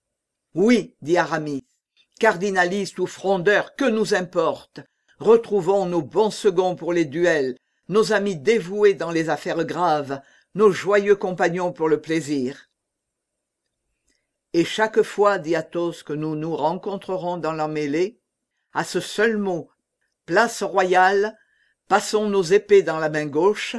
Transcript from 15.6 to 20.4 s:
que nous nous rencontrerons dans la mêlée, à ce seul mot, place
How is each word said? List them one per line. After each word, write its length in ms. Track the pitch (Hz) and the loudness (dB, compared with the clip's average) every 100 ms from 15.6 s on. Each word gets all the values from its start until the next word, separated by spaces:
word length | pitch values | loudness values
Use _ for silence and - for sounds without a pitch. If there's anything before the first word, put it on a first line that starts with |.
| 160 170 170 165 | -4 -6 -6 -6
que 100 | - | -10
nous 220 | 151 156 151 | -8 -6 -6
nous 200 | 160 156 | -6 -4
rencontrerons 840 | 147 175 208 196 - 185 175 175 | -2 -4 -6 -8 -6 -6 -6 -6
dans 160 | 156 | -4
la 140 | 160 156 | -4 -4
mêlée, 520 | 151 147 151 190 - _ _ _ _ _ | -4 -2 -2 -2 -6 _ _ _ _ _
à 100 | 143 | -8
ce 160 | 165 180 | -4 -6
seul 380 | 165 - 220 214 | -6 -2 0 0
mot, 320 | 196 175 - _ _ _ _ _ - | -4 -6 -8 _ _ _ _ _ -2
place 380 | 180 | 2